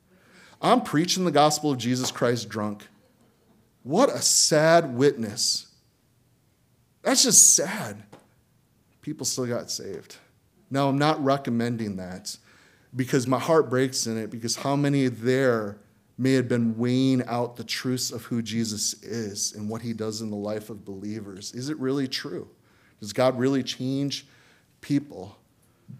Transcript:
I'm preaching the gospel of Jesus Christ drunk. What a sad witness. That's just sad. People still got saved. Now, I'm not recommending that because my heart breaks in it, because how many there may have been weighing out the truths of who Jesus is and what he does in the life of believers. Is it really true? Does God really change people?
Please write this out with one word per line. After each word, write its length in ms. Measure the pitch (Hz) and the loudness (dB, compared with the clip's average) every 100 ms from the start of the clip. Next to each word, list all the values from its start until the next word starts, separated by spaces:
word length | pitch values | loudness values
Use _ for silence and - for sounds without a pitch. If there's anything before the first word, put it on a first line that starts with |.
| _ _ _ - - - | _ _ _ -20 -20 -2
I'm 220 | 175 247 | 2 2
preaching 420 | 226 151 175 185 | 2 0 0 0
the 60 | 180 | 2
gospel 400 | 143 151 151 151 | 4 4 4 -2
of 80 | 127 | -2
Jesus 320 | 117 127 127 | -2 -2 -2
Christ 400 | - 120 123 101 | 0 0 0 -4
drunk. 360 | 110 107 104 - _ _ _ _ _ _ _ _ _ | -6 -6 -8 -16 _ _ _ _ _ _ _ _ _
What 260 | 123 185 285 | -2 2 2
a 100 | 123 | 2
sad 720 | - - - 156 160 170 147 | 2 2 4 4 6 6 4
witness. 760 | 120 143 117 107 107 - - - _ _ _ _ _ _ _ _ _ _ _ _ _ | 2 2 2 -4 -4 -2 -4 -8 _ _ _ _ _ _ _ _ _ _ _ _ _
That's 200 | 214 262 | 0 4
just 320 | 247 - - | 6 10 10
sad. 480 | - 95 110 113 104 - - _ _ _ _ _ _ _ _ | 8 2 -6 -8 -10 -18 -20 _ _ _ _ _ _ _ _
People 240 | 151 151 | -12 -8
still 220 | 127 131 123 | -6 -4 -4
got 240 | 113 - | -4 -6
saved. 460 | - 98 85 - - _ _ _ _ - | -10 -8 -12 -14 -20 _ _ _ _ -4
Now, 180 | 135 139 | 0 2
I'm 100 | 139 | 4
not 260 | 151 156 | 2 2
recommending 720 | 135 139 127 117 120 113 107 92 | 2 0 0 -2 -2 -2 -6 -6
that 400 | 90 95 - - _ _ _ _ _ | -10 -12 -14 -16 _ _ _ _ _
because 320 | 127 127 139 123 | -6 0 0 2
my 120 | 123 | 0
heart 320 | - 160 123 | 4 4 4
breaks 360 | 127 131 127 113 | 2 0 -2 -4
in 120 | 113 | -4
it, 120 | 107 | -6
because 260 | 117 117 - | -8 -6 -4
how 200 | 139 143 | -2 0
many 320 | 143 139 131 | 2 2 0
there 720 | 110 120 131 131 113 101 104 _ _ _ - | 0 0 2 4 2 -2 -10 _ _ _ -2
may 140 | 131 | 2
have 160 | 131 123 | 2 2
been 280 | 120 117 113 | 0 0 0
weighing 440 | 123 127 131 127 - | 0 2 2 2 0
out 300 | 120 120 - | -4 -4 -8
the 80 | |
truths 460 | 110 - 127 127 - | -10 -6 -4 -4 -4
of 140 | 117 | -8
who 180 | - 117 | -6 -6
Jesus 600 | 110 113 110 101 - - | -4 -4 -4 -4 -6 -6
is 520 | - 117 104 98 - | -8 -8 -6 -6 -6
and 140 | 107 104 | -6 -8
what 140 | 113 | -6
he 100 | 117 | -6
does 300 | 104 110 107 | -6 -6 -6
in 80 | 110 | -8
the 60 | 104 | -6
life 340 | 104 107 113 | -6 -6 -8
of 140 | 101 | -14
believers. 720 | 101 95 104 110 101 92 - | -14 -12 -10 -10 -10 -14 -14
Is 140 | 123 139 | -10 -8
it 100 | 156 | -4
really 300 | 131 143 131 | -2 -2 -2
true? 400 | - - 175 - _ _ _ _ - | -6 -8 -10 -12 _ _ _ _ -16
Does 120 | 104 | -6
God 260 | - 127 117 | 2 2 2
really 240 | 131 135 | 2 0
change 640 | 120 - 131 135 143 - - _ _ _ _ _ | -2 -6 -4 -4 -4 -6 -12 _ _ _ _ _
people? 560 | - 139 143 123 101 - _ _ _ _ - | -2 -2 -2 -14 -16 -18 _ _ _ _ -20